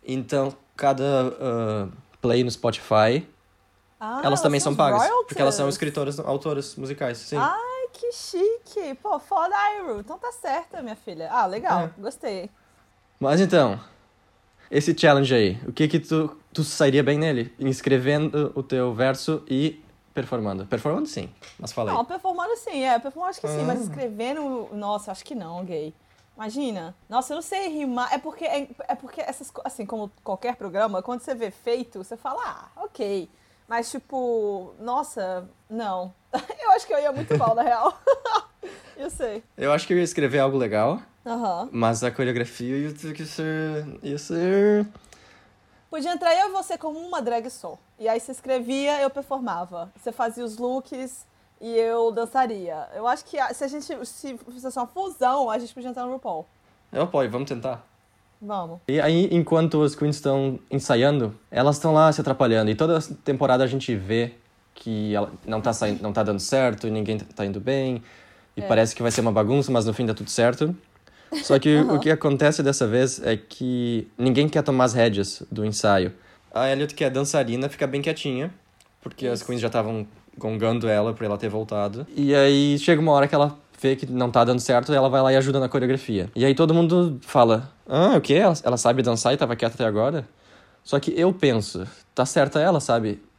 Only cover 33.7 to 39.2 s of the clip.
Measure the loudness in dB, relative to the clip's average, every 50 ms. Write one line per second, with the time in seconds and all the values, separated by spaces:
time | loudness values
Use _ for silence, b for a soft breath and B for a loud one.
33.7 | -4 -4 -4 -4 -8 -12 _ _ -6 -4 -2 0 0 0 0 -2 -4 -6 -10 -12
34.7 | -18 -14 -8 -4 -4 -4 -4 -4 -6 -8 -6 -6 -6 -8 -10 -14 _ _ _ _
35.7 | -10 -8 -6 -6 -6 -6 -8 -10 -14 _ _ _ -8 -8 -6 -6 -14 -6 4 4
36.7 | 4 4 4 0 -2 0 0 0 -2 -4 -2 0 0 2 2 2 2 2 2 2
37.7 | 2 2 2 0 0 0 _ 2 2 2 0 -2 -2 -2 -2 -4 _ _ -18 -18
38.7 | -18 -18 -20 -20 -14 -10 -10 -10 -6 -6